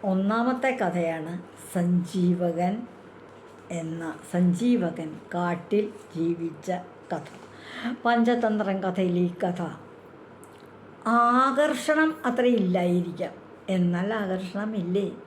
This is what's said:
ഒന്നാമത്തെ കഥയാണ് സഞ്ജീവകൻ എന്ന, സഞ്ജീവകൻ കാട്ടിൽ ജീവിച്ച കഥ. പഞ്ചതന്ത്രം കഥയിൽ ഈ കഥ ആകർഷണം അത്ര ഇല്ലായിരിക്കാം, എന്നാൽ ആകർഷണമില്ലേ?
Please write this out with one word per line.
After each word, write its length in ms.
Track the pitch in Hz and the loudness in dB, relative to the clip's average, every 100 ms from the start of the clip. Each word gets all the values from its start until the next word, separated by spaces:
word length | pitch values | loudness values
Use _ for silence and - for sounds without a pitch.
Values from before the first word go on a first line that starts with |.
ഒന്നാമത്തെ 640 | 202 190 196 226 247 254 269 | 0 0 2 2 0 0 -2
കഥയാണ് 720 | 254 185 175 165 165 156 180 175 - - | 0 0 0 -2 -2 -6 -10 -12 -18 -6
സഞ്ജീവകൻ 1080 | 185 175 180 175 190 180 180 175 165 180 220 247 - - - - - - - - | 0 2 2 2 2 2 4 0 0 -2 -2 -8 -18 -20 -20 -20 -20 -20 -20 -10
എന്ന, 440 | 170 160 165 160 - - | -8 -6 -8 -8 -10 -4
സഞ്ജീവകൻ 880 | 175 180 175 240 233 175 170 160 156 - | 2 4 4 2 2 2 -4 -10 -12 -8
കാട്ടിൽ 580 | 175 175 175 - 208 208 - - 165 | -4 -2 -4 0 0 0 -8 -12 -4
ജീവിച്ച 540 | 165 165 165 151 - 180 - - - | -2 -2 -6 -8 -6 -6 -8 -20 -8
കഥ. 160 | 160 - - - - - - 240 247 | -8 -8 -18 -20 -20 -16 -8 -8 -2
പഞ്ചതന്ത്രം 760 | 233 240 233 240 226 214 196 190 | 2 4 4 2 2 0 0 0
കഥയിൽ 360 | 190 180 185 175 | -2 0 0 2
ഈ 120 | 180 - | 0 0
കഥ 180 | 185 175 165 - - - - - - - - - - - - - 220 | -4 -2 -6 -8 -18 -20 -20 -20 -20 -20 -20 -20 -20 -20 -20 -8 0
ആകർഷണം 1080 | 233 240 247 269 254 302 - - 302 320 311 247 | 4 6 6 4 4 2 2 2 4 2 0 -2
അത്ര 180 | 247 247 | 2 4
ഇല്ലായിരിക്കാം, 840 | 226 185 180 175 175 170 151 175 - - - - | 4 2 2 2 2 0 -6 -8 -8 -20 -16 -2
എന്നാൽ 460 | 185 180 175 196 | 2 2 2 -2
ആകർഷണമില്ലേ? 1000 | 220 196 185 190 196 214 214 170 190 190 - | -2 -2 -4 -4 -6 -4 -4 -2 -2 -2 -8